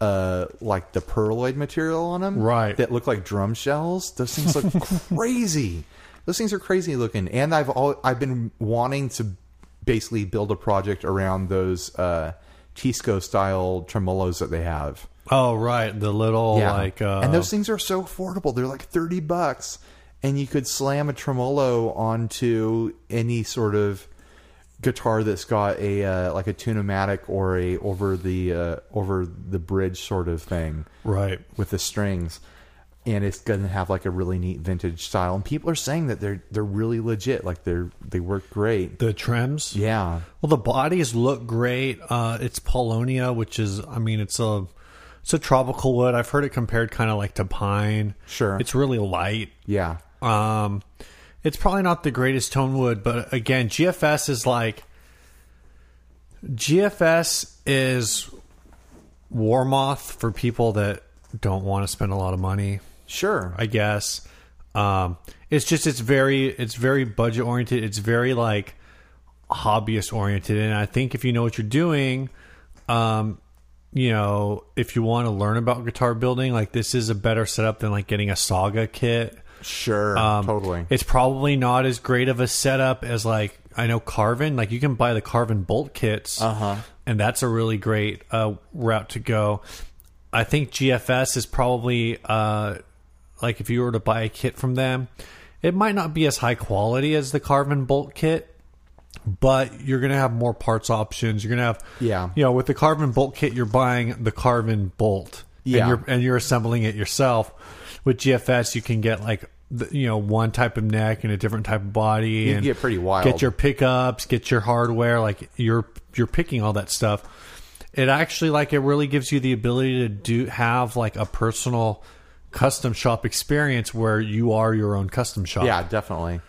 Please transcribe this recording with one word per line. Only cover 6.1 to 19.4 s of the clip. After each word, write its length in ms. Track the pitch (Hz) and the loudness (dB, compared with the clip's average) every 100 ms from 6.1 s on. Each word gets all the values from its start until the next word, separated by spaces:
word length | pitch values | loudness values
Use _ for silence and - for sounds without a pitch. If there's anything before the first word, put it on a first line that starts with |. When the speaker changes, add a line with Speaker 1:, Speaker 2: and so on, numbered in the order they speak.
| - - | -12 -6
Speaker 1:
Those 120 | 175 | -2
things 140 | 220 | -2
are 60 | 196 | -2
crazy 360 | - 190 165 131 | 0 0 0 -2
looking. 320 | 113 110 92 | -2 -2 -2
And 240 | 120 147 | 0 2
I've 160 | 156 135 | 2 2
al-, 300 | 127 143 - | 0 0 0
I've 160 | 131 120 | 0 0
been 320 | 135 123 117 - | 0 -2 -4 -4
wanting 500 | 107 117 123 139 135 | -2 0 0 -2 -4
to 180 | - 107 92 - - - - | -4 -6 -8 -16 -20 -20 -6
basically 400 | - 113 - 113 98 | 0 0 0 -4 -2
build 260 | 110 104 | -2 -2
a 40 | 101 | -2
project 480 | - 101 98 95 - | 0 0 0 -4 -2
around 440 | 95 95 95 92 | 0 0 -2 0
those, 440 | 95 92 90 - - | 0 0 -2 -6 -4
uh, 320 | 90 82 78 - - - - - | -2 -2 -4 -10 -18 -20 -20 -4
Tisco 460 | 131 117 - 98 | -4 -2 -2 -2
style 640 | - 101 98 95 92 92 82 | 0 0 2 0 0 -4 -4
tremolos 500 | 110 92 95 92 85 | -4 -2 0 -2 -2
that 120 | 78 | -4
they 120 | 82 | -4
have. 420 | 85 78 73 71 - - - | -4 -4 -6 -10 -16 -10 0
Speaker 2:
Oh, 240 | 135 127 | 2 2
right. 440 | 110 117 120 110 104 | 0 0 0 -2 -2
The 160 | 104 | -2
little, 460 | 104 110 113 113 107 | 0 2 2 2 4
Speaker 1:
Yeah. 120 | 101 | 4
Speaker 2:
like, 280 | 101 95 - | 2 -2 -2
uh, 180 | 104 98 | -2 0
Speaker 1:
And 100 | 127 | 2
those 160 | 165 175 | 2 2
things 180 | 208 208 | -2 -2
are 100 | 214 | -2
so 240 | - 185 | -2 -4
affordable. 520 | 185 - 185 185 151 120 | -4 -8 -6 -4 -2 -2
They're, 120 | 127 | -2
like, 160 | 135 | -6
thirty 360 | - 170 165 175 | -4 -2 -2 -4
bucks. 600 | 156 175 | -2 0